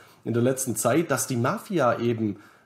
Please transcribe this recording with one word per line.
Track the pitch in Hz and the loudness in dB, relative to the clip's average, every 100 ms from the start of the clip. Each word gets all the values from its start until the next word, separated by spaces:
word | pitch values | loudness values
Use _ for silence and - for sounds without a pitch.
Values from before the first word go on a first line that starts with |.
| - - | -20 -14
in | - | -4
der | 117 | 0
letzten | 123 135 123 | 2 0 -4
Zeit, | 104 120 143 165 | -2 2 2 0
dass | 131 - | -2 -2
die | 123 | 0
Mafia | 127 208 - 175 123 107 | 0 -2 -4 0 2 2
eben | 117 113 107 98 - - | 0 0 -2 -4 -12 -20